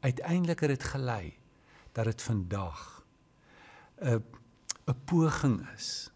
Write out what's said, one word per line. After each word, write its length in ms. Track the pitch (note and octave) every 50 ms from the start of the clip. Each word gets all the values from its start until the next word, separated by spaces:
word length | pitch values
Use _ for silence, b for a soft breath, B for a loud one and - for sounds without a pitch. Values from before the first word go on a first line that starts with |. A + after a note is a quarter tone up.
Uiteindelik 600 | - C3+ B2+ C3+ C3+ D#3+ E3+ F3+ F3+ E3+ E3+ -
het 80 | - D3
dit 160 | C#3 C3 -
gelei 540 | - - C#3 C3 B2+ A#2 G#2+ F2 D#2 - - - - B B B B B B B B B
dat 120 | - A2+
dit 180 | A2 A2 - -
vandag 800 | - A#2 G2+ F#2 F2 F#2+ G2+ F#2+ F2 D#2+ - - - - - - _ _ _ _ _ B B B B B B B B B B B B B
'n, 280 | - - C3+ A#2 A2+ A2+ - - - - - _ _ _ - - - -
'n 120 | - C3 - -
poging 580 | - F3 E3+ D#3+ D#3+ D3 - - C#3 A#2 F#2 - - -
is 340 | - - - - - - - _